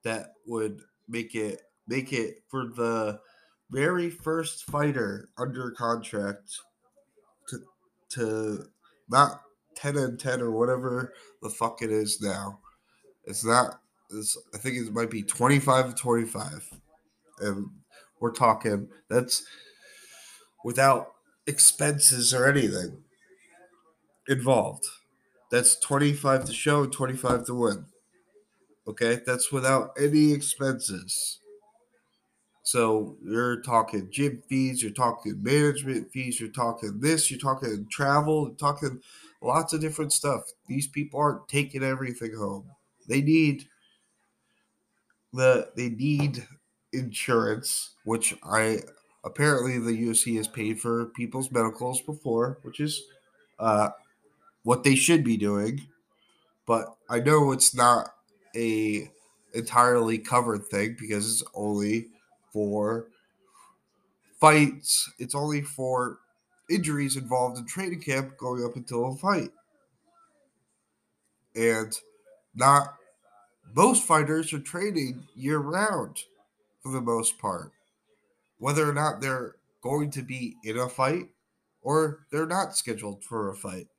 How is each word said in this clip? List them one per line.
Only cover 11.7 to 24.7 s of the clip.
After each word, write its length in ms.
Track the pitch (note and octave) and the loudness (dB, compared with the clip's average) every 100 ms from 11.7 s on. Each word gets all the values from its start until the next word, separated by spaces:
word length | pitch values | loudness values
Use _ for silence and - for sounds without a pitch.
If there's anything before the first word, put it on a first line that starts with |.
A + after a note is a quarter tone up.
| A#2 | -4
it 80 | A#2 | -2
is 320 | G#2+ G#2+ - | 0 0 -4
now. 360 | G#2 F#2+ G2 G2+ _ _ _ _ _ _ - | -4 -4 -8 -14 _ _ _ _ _ _ -10
It's 160 | G#2 | -6
not, 380 | A2+ B2 B2 - _ _ _ | 4 4 4 -2 _ _ _
it's, 260 | G#2+ G#2 - - | -8 -6 -6 -8
I 40 | G#2 | -8
think 180 | C3 B2 | -6 -4
it 160 | A2+ | -4
might 180 | A2 A#2 | -2 -2
be 120 | A2+ | -4
twenty-five 640 | G2+ - B2 C#3 C#3 C3 B2+ | -6 2 4 6 6 4 2
and 100 | A#2+ | -2
twenty-five. 760 | B2+ A#2 A2 G2+ C#2+ D2+ - - _ _ _ _ _ _ | 0 0 0 -6 -10 -12 -18 -20 _ _ _ _ _ _
And 300 | G#2 G2 G2+ - _ - _ _ | -6 -4 -8 -14 _ -20 _ _
we're 120 | A#2+ | -4
talking, 540 | A2+ A#2+ A2 A2+ G#2 G2+ - _ | 2 2 4 0 -2 -4 -16 _
that's 380 | A#2+ B2 - - - - _ - - - - - - _ _ | 0 0 -4 -4 -20 -20 _ -20 -20 -20 -20 -20 -20 _ _
without 520 | A#2+ A#2+ C3+ B2+ - _ _ _ - | -6 4 4 4 -2 _ _ _ -6
expenses 880 | D3 - - D3+ D3 - B2+ A#2 | 4 4 6 0 4 4 4 2
or 120 | B2+ C3 | 4 4
anything 560 | C#3+ A2 G2 F2 - _ _ _ _ _ _ - _ _ _ _ _ - | 6 2 0 -6 -10 _ _ _ _ _ _ -20 _ _ _ _ _ -2
involved. 560 | C3+ B2+ B2+ G#2+ | 0 4 4 2